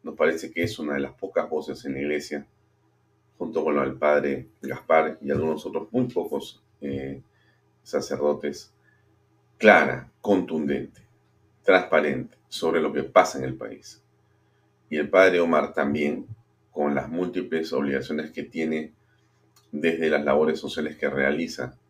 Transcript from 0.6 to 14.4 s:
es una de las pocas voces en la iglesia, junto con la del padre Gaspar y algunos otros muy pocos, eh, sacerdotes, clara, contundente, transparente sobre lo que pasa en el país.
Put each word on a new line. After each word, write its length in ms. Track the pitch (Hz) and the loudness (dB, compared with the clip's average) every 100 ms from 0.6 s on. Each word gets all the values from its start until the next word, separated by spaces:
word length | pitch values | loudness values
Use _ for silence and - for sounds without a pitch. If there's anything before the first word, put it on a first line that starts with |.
es 160 | 85 - | -4 -4
una 160 | 76 | -4
de 60 | 69 | -4
las 140 | 69 | -4
pocas 360 | - - 85 76 | -8 -4 -4 -2
voces 340 | 78 - - 69 | -6 -6 -10 -8
en 80 | |
la 80 | 67 | -6
iglesia, 440 | 71 76 - 71 - _ _ _ _ _ _ _ _ _ | -4 -4 -6 -10 -10 _ _ _ _ _ _ _ _ _
junto 240 | 82 80 | -4 -2
con 120 | 73 71 | 0 0
la 60 | |
del 140 | 67 67 | -2 0
padre 520 | 73 73 71 67 - _ | 2 4 2 -4 -8 _
Gaspar 560 | 69 - - 80 78 - | -10 -10 4 4 4 -4
y 120 | 71 | -4
algunos 340 | 71 80 78 - | -2 0 -4 -6
otros 260 | - - | -8 -2
muy 140 | 127 123 | -2 0
pocos, 580 | - - 69 - - _ _ | -2 -4 -6 -8 -18 _ _
eh, 420 | 71 67 67 67 - _ _ _ _ _ | -8 -6 -8 -12 -16 _ _ _ _ _
sacerdotes, 920 | - 73 - 69 73 71 73 - - _ _ _ _ _ _ _ _ _ | -6 -6 -4 -2 0 0 -4 -8 -16 _ _ _ _ _ _ _ _ _
clara, 540 | 107 90 69 64 - _ | 8 8 6 -2 -10 _
contundente, 800 | 104 95 87 80 73 69 - _ _ _ _ _ _ _ | 2 2 2 -4 -2 -4 -6 _ _ _ _ _ _ _
transparente 760 | - 92 - 80 76 67 - _ _ | 4 4 4 2 2 -4 -8 _ _
sobre 320 | - 82 82 | -4 -2 0
lo 140 | 76 | 0
que 80 | 71 | -4
pasa 380 | - - - 69 | 4 4 4 -2
en 60 | 64 | -8
el 100 | 64 | -8
país. 480 | 57 55 - - _ _ _ _ | -12 -14 -20 -20 _ _ _ _